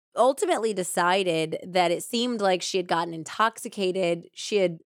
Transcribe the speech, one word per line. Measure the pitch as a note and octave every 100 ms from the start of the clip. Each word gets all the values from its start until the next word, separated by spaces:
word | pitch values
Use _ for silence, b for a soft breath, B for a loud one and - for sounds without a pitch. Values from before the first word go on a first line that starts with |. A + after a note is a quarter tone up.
| _ -
ultimately | B3 C#4 F#4 D4+ A3+
decided | F#3+ F3+ - F3 F#3+ F#3 D#3+ D#3+ D#3+
that | F3+ F3+ F3
it | F3
seemed | - A#3+ B3 A#3
like | G3+ F#3
she | - F#3+
had | F3+
gotten | E3 E3+
intoxicated. | E3 D#3 - A3 A3+ A#3 G#3 F#3 F#3 F3 E3+ -
She | - - G#3
had | F3+ E3 _ _